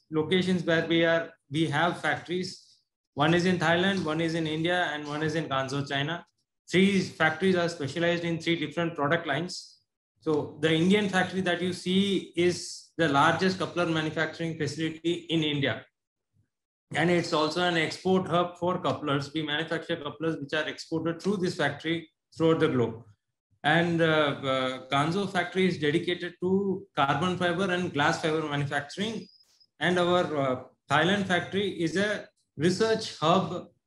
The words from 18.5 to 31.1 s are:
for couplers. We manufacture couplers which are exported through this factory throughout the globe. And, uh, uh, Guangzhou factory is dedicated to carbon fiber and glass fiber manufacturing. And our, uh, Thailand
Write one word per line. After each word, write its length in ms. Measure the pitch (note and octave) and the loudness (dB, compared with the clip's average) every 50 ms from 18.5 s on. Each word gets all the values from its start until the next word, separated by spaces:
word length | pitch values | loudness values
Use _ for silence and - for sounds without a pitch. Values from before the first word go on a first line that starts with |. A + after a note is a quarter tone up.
| - | -4
for 220 | - E3+ F3 F3+ F3 | -4 -2 -2 -2 0
couplers. 540 | - D3 B2 - D3+ D3 C#3 C#3+ C#3 - - | -2 -2 -2 -2 -2 -2 -2 -2 -2 -4 -6
We 80 | D#3+ D3+ | -6 -4
manufacture 540 | D3 D3 D3+ E3 D#3+ E3 D#3 - - E3+ | -4 -4 -4 -2 -4 -4 -6 -4 -6 -6
couplers 400 | - C#3+ C#3+ - - D#3+ E3 D#3 C#3+ | -6 -6 -10 -8 -4 -4 -4 -4 -4
which 140 | C#3 C#3 - | -6 -4 -4
are 140 | D#3 D3 C#3 | -4 -4 -4
exported 520 | C3+ - - - E3 D#3+ D#3+ E3+ E3 E3 | -6 -10 -8 -6 -6 -4 -2 -4 -4 -2
through 180 | - F#3+ G#3+ F#3+ | -2 -4 -2 0
this 180 | F3+ F3 - | -2 -4 -2
factory 520 | - D3+ C#3+ C#3+ - - D#3+ E3+ E3 D#3+ - _ _ _ _ - | -2 -2 -2 -2 -4 -4 -4 -4 -4 -6 -10 _ _ _ _ -4
throughout 240 | - D#3+ E3 D#3+ - | 0 2 4 4 4
the 80 | D#3 C3+ | 2 2
globe. 340 | C3 B2+ A#2 G#2+ - - - - - _ _ _ _ _ _ _ _ _ - | 2 2 0 0 -2 -10 -16 -20 -20 _ _ _ _ _ _ _ _ _ 0
And, 360 | C#3+ D#3 E3+ E3+ F3 E3+ D#3+ | 2 4 4 4 2 2 2
uh, 40 | E3 | 4
uh, 840 | D#3+ D#3+ D#3 D3+ C#3 B2+ A#2+ C3+ C#3 C3 C3 C3 B2+ C3 B2+ B2+ - D3 | 4 4 4 2 2 0 -2 -2 -2 0 0 0 -2 -4 -6 -6 -2 0
Guangzhou 360 | C#3 D3 E3 E3+ G3+ G3+ F#3 - | 2 2 2 0 -2 -2 -2 -2
factory 340 | F3+ E3+ - - F#3+ F#3+ | -2 -2 -2 0 2 2
is 100 | F#3 D#3+ C#3+ | 2 2 2
dedicated 560 | D3+ D3 D3 E3+ E3+ F3+ F3 F3 F3 F3 - - | 0 2 2 2 0 -2 -4 -4 -6 -10 -8 -4
to 460 | F3+ F#3 F#3+ G3 G3+ G3 F3+ - - - _ | -2 0 2 2 2 0 -2 -4 -6 -6 _
carbon 420 | D3+ C#3 C#3 C#3+ C#3+ F3+ F3+ F3+ | 0 2 2 2 0 0 0 0
fiber 320 | F3 F3+ F3 E3+ F3 G3 F#3+ F3+ | 0 0 0 0 0 0 0 0
and 200 | F3 F3+ D#3 A#2+ | -2 -2 -2 0
glass 300 | C#3+ C#3+ D#3+ D#3+ - - | 0 2 2 2 0 0
fiber 200 | D#3+ D#3 D#3+ D#3+ | 0 0 0 -2
manufacturing. 840 | D3+ C#3+ C#3+ C#3+ - D3 C#3+ - - - F#3 G3+ A3+ A3 G3+ C3+ - _ _ _ _ _ _ _ _ _ _ | -2 -2 -2 -2 -2 -2 -4 -6 -6 -8 -6 -6 -6 -6 -8 -12 -14 _ _ _ _ _ _ _ _ _ _
And 180 | D3 F3 F#3 F3+ | 0 2 2 2
our, 380 | F3 F3 F3 F3+ E3+ D3 D3+ | 4 4 4 2 2 0 0
uh, 260 | C#3+ C3+ C3 B2+ B2 - - _ _ _ _ | 0 0 0 0 -2 -6 -12 _ _ _ _
Thailand 380 | C#3 D3+ D#3 F3+ | 2 4 4 4